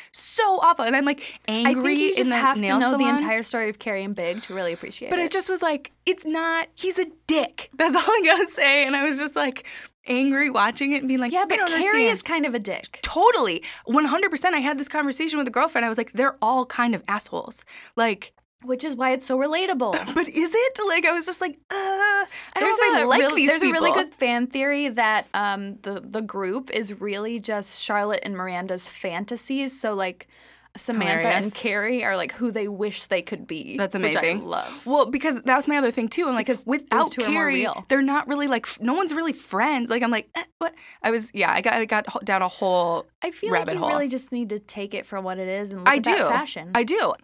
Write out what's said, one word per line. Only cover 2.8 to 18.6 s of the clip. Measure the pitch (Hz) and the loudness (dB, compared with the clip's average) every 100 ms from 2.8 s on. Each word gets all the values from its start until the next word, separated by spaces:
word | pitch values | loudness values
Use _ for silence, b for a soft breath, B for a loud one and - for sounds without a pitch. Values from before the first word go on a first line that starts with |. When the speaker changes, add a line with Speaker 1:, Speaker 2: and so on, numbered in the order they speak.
| 247 | 4
Speaker 1:
salon. | 277 | 4
Speaker 2:
the | 247 | 2
entire | 294 294 220 | 2 0 -2
story | 226 233 214 | -2 -2 -2
of | 214 | -4
Carrie | 226 196 | -6 -4
and | 196 190 | -4 -4
Big | 175 202 | -4 -4
to | - | -8
really | 185 175 | -4 -4
appreciate | 170 - - - | -4 -10 -12 -4
Speaker 1:
But | 349 | -2
Speaker 2:
it. | 339 | 0
Speaker 1:
it | |
just | 381 - | -2 -2
was | 359 | 0
like, | 339 294 - _ - | 0 -2 -6 _ -2
it's | 330 311 | -2 -2
not, | 320 330 330 320 - | -2 0 -2 -4 -6
he's | 370 370 | -4 -2
a | 349 - - | -4 -6 0
dick. | 311 - - - - | 0 0 -6 -14 0
That's | 330 339 | 2 4
all | |
I | 359 440 330 | 4 4 6
gotta | 349 370 | 4 2
say. | - 277 285 269 | 2 4 6 4
And | 277 | 2
I | 294 | 0
was | 277 | -2
just, | 294 294 | -2 -2
like, | 285 254 - B B _ - | -2 -4 -16 B B _ -4
angry | 247 277 269 294 | 0 2 2 2
watching | 220 208 240 277 | 2 2 2 0
it | 285 | 0
and | 262 | 0
being | 262 | 0
like, | 240 | 0
Speaker 2:
Yeah, | 359 | 0
Speaker 1:
"I | 403 | 0
Speaker 2:
but | 392 | 0
Speaker 1:
don't | 359 | 0
Speaker 2:
Carrie | 330 381 | 2 2
Speaker 1:
understand." | 440 453 | 4 4
Speaker 2:
is | 427 | 2
kind | - 320 285 | -2 0 0
of | 233 | -2
a | |
dick. | 202 170 - - | -4 -8 -10 -8
Speaker 1:
Totally. | - 320 403 392 220 165 B B - | -4 6 6 6 0 -2 B B 0
One | 269 294 | 2 4
hundred | 320 392 | 2 0
percent. | 302 370 311 | 2 2 2
I | |
had | 269 277 | 0 -2
this | 269 | -4
conversation | 302 285 262 320 302 | -2 -2 -2 -2 -2
with | 254 | 0
a | |
girlfriend. | 240 320 254 233 | 2 2 2 0
I | |
was | 220 | 0
like, | 233 | -2
"They're | 208 269 269 | 0 0 2
all | 220 262 247 | 2 2 0
kind | - 240 202 | 0 0 0
of | - | -2
assholes." | 208 - - - - - B B - | -6 -4 -8 -8 -14 -20 B B 0
Like, | 226 208 - _ _ _ | 0 0 -8 _ _ _